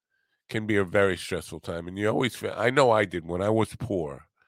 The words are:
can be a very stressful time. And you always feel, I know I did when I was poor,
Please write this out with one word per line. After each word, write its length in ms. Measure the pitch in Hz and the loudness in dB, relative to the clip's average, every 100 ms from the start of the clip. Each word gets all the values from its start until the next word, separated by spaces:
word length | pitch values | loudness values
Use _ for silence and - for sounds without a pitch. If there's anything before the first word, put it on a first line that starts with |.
| _ _ _ _ - | _ _ _ _ -8
can 160 | 113 107 | -6 0
be 120 | 101 | 0
a 60 | |
very 340 | 92 101 98 90 | 2 4 4 2
stressful 420 | - 87 - 80 | -4 -8 -8 -10
time. 260 | - 85 85 | -8 -8 -8
And 100 | 95 | -4
you 100 | 104 | 0
always 280 | - 110 - | 0 -2 -4
feel, 180 | 104 - | -8 -2
I 140 | 117 | 2
know 220 | 135 127 | 4 6
I 140 | 110 101 | 4 2
did 200 | 87 82 | -2 -4
when 160 | 87 | -2
I 80 | 101 | 2
was 260 | 110 107 - | 2 2 -2
poor, 460 | - 95 76 67 - _ | -4 -2 -2 -8 -18 _